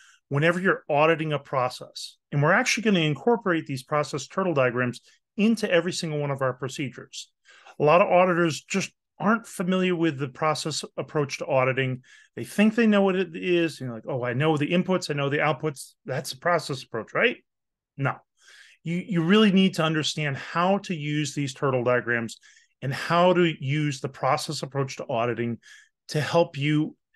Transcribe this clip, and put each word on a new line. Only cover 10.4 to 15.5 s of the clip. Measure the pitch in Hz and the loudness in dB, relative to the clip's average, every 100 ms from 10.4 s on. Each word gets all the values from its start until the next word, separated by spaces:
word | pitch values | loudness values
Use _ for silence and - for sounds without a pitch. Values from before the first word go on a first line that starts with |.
| 156 151 160 143 - - | -2 -2 -4 -6 -8 -10
approach | 147 156 135 - | -6 -2 -2 -4
to | - | -2
auditing. | 135 131 131 131 127 - - _ | 2 2 0 -2 -4 -10 -20 _
They | - | -12
think | 117 - 214 | -4 2 4
they | 220 226 | 4 4
know | 202 | 4
what | 196 | 4
it | 185 180 170 | 2 -2 -4
is. | 185 175 165 135 | 0 0 0 -4
You | 131 | -10
know, | |
like, | 113 - | -10 -8
"Oh, | 135 | -4
I | 123 | -2
know | 123 151 151 | 0 2 2
the | 147 | 2
inputs, | 180 185 185 - | 0 2 0 -2
I | |
know | 147 139 | -4 -2
the | 147 | 0
outputs. | 147 | 0